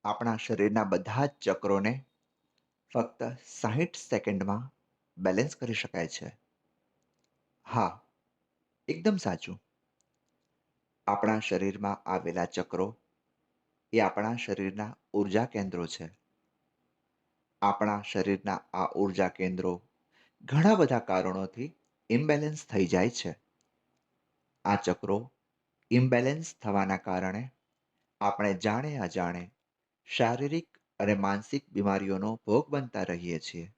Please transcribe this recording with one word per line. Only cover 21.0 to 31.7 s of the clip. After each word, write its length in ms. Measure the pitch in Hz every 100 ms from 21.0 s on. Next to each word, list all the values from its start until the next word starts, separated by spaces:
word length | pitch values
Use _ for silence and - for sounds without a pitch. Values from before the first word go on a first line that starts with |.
| - 92 92 92 95 - 143 _ _ _ _
ઇમ્બેલેન્સ 560 | 117 151 147 151 151 -
થઈ 200 | 104 90
જાય 240 | 90 104
છે. 300 | - 87 78 _ _ _ _ _ _ _ _ _ _ _ _
આ 120 | 95 101
ચક્રો 560 | - 90 98 101 123 _ _ _ _ _ _
ઇમ્બેલેન્સ 640 | 120 127 123 127 151 165
થવાના 420 | - 110 98 95 90
કારણે 560 | - 92 92 101 131 _ _ _ _ _ _ _
આપણે 340 | 101 - 104
જાણે 420 | 95 107 113 147 143
અજાણે 540 | 90 92 87 87 90 _ _ _ _ _
શારીરિક 720 | - - 117 120 143 165 170 _ _ _
અને 160 | 101
માનસિક 560 | 101 98 101 107 139 _